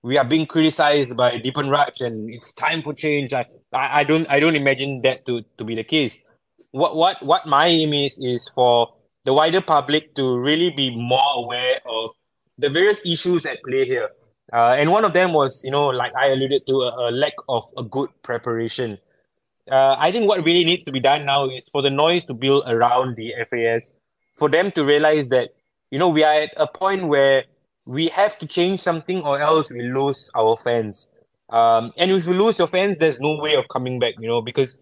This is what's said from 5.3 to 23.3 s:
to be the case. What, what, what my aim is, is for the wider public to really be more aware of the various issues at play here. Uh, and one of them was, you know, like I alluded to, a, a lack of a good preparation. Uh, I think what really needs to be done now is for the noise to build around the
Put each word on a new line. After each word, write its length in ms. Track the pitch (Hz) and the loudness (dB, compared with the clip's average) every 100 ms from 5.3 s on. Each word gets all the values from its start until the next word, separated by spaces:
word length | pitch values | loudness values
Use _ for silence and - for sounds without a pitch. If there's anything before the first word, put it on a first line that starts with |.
| 120 107 - | -6 -8 -14
to 60 | |
be 120 | 110 113 | -8 -8
the 80 | |
case. 400 | 107 160 123 - _ _ _ _ _ | -2 -2 -2 -6 _ _ _ _ _
What, 260 | 131 165 156 | -2 -2 2
what, 300 | 180 190 139 | 0 0 0
what 220 | 185 156 | 0 2
my 200 | 139 170 | 4 4
aim 260 | 165 156 | 4 2
is, 260 | 147 143 - | 0 -2 -4
is 280 | 127 120 - | -4 -4 -4
for 400 | - 123 120 117 _ _ _ | 2 4 4 2 _ _ _
the 100 | 131 | 0
wider 280 | 139 160 185 | 2 2 0
public 520 | 180 151 135 151 - - | 0 0 0 -4 -4 -4
to 240 | 131 123 | -2 0
really 320 | 135 156 175 | 0 0 -2
be 220 | 139 131 | -2 -6
more 280 | 117 120 131 135 120 | -4 -2 0 0 -2
aware 440 | 113 120 127 135 123 | -6 -4 -2 -4 -4
of 200 | 113 113 - _ _ _ - | -8 -8 -12 _ _ _ -4
the 120 | 139 | -2
various 300 | 151 202 202 175 | 2 2 2 -2
issues 400 | 165 180 175 147 | -2 0 0 -2
at 180 | 123 | -10
play 220 | 123 131 127 | -4 -2 0
here. 240 | 123 107 _ _ _ - | -2 -4 _ _ _ -4
Uh, 240 | 117 117 131 | 2 4 4
and 140 | 156 | 4
one 140 | 202 214 | 2 2
of 80 | |
them 180 | 175 180 | 2 2
was, 320 | 156 135 - | 2 0 -4
you 80 | 131 | -4
know, 160 | 139 143 | 0 0
like 240 | 127 123 131 | -2 -4 0
I 140 | 139 | 0
alluded 360 | 131 131 139 - | 2 0 -2 0
to, 140 | 135 | 0
a, 280 | 123 120 120 | 0 -2 -2
a 20 | |
lack 220 | 123 147 - - | 0 -2 -4 -4
of 160 | 120 - - | -4 -4 -12
a 60 | |
good 260 | 113 131 139 _ | -8 -6 -6 _
preparation. 760 | - 117 123 113 117 - 117 101 _ _ _ _ _ _ - | -8 -6 -4 -4 -4 -6 -8 -8 _ _ _ _ _ _ -2
Uh, 260 | 135 135 131 | 2 4 2
I 120 | 160 | 0
think 160 | 226 208 | 2 2
what 160 | 185 | 2
really 200 | 156 175 | 2 2
needs 200 | 165 180 - | 2 0 -4
to 60 | |
be 80 | 135 | 0
done 240 | 131 147 | 0 0
now 240 | 143 139 135 | 0 -2 -2
is 140 | 131 - | -6 -8
for 120 | 143 | -2
the 80 | 139 | 0
noise 340 | 139 160 175 - | 2 2 2 -2
to 80 | |
build 300 | 117 135 139 131 | -4 2 2 2
around 500 | 117 120 127 131 117 | 2 2 2 -2 -6
the 200 | 113 | -10